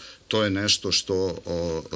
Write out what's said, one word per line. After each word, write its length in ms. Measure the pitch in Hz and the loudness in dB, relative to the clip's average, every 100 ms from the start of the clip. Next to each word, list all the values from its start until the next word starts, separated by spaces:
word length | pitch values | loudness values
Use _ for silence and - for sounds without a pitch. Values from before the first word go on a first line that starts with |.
| - - - | -14 -16 -2
To 160 | 110 | 2
je 60 | 104 | 2
nešto 420 | 98 104 - 101 | 2 2 0 2
što, 240 | - - 92 | 0 2 2
o, 220 | 92 82 - | 0 -2 -4
o, 380 | 85 85 80 - | -2 -2 -2 -4